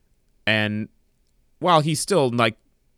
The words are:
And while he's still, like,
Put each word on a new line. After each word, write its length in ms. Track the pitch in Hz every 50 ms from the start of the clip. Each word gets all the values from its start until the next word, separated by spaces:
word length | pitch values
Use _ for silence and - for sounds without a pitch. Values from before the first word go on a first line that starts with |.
| _ _ _ _ _ _ _ _ -
And 440 | 107 110 107 107 104 104 107 110 - _ _ _ _ _ _ _ _ _ _ _ _ _ -
while 220 | 151 180 175 156
he's 180 | 143 165 156 -
still, 300 | - - 202 170 139 123
like, 280 | 117 120 117 113 110 _ _ _ _ _ _ _ _